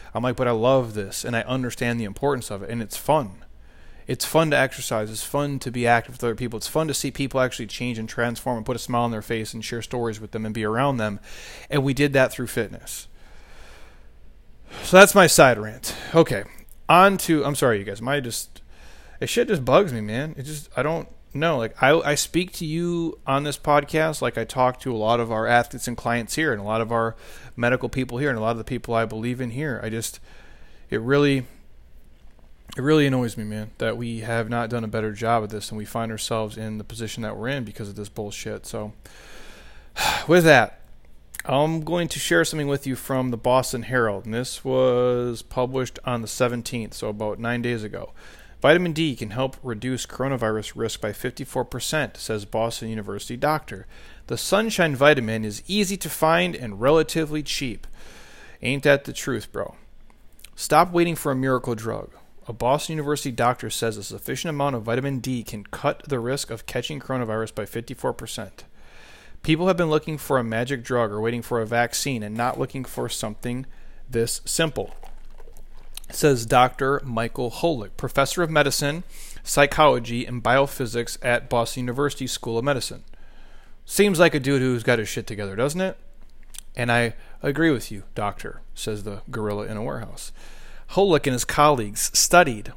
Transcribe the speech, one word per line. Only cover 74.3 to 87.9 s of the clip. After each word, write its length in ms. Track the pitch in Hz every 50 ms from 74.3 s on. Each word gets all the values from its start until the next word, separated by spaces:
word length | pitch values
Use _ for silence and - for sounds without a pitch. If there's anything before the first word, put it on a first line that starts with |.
| - - -
simple, 500 | - - - 165 156 - - 98 - - - - - - - - - - - - - - - - - - - - - - - - -
says 340 | - - - 151 135 117 117
Doctor 560 | 117 139 127 127 123 - - 135 135 143 139 139
Michael 440 | 131 117 113 117 117 - - 127 117
Holick, 460 | - - - 170 160 120 101 - -
professor 480 | - - 127 - 139 139 135 - 185 175
of 60 | 156
medicine, 560 | 160 151 147 139 - - 147 143 151 170 185 - - - - - - -
psychology, 840 | - - - 147 143 139 - - 156 143 127 123 117 117 120 120 123
and 180 | - 123 120 -
biophysics 760 | 113 127 139 139 139 - - 135 113 113 120 117 113 - -
at 280 | - 127 120 117 - -
Boston 340 | 123 117 117 - - 131 123
University 440 | 123 120 135 147 139 - - 131
School 300 | 123 - - - 123 113
of 80 | 117 120
Medicine. 400 | 143 143 123 - - - - - - - - - - - - - - - - - - - - -
Seems 340 | - - - 180 190 190 156
like 160 | 180 165 -
a 40 | 147
dude 200 | 127 135 139 135
who's 220 | 127 131 123 117 107
got 160 | 131 123 113
his 80 | 107
shit 200 | - - 120 107
together, 280 | - 110 98 104 98 95
doesn't 240 | 104 123 147 151 180
it? 180 | 190 190 - - - - - - - - - - - - - - - - -
"And 160 | - 120 120
I 220 | 117 120 117 117 - - - - - -
agree 300 | - 143 139 147 165 165
with 180 | 143 113 -
you, 140 | -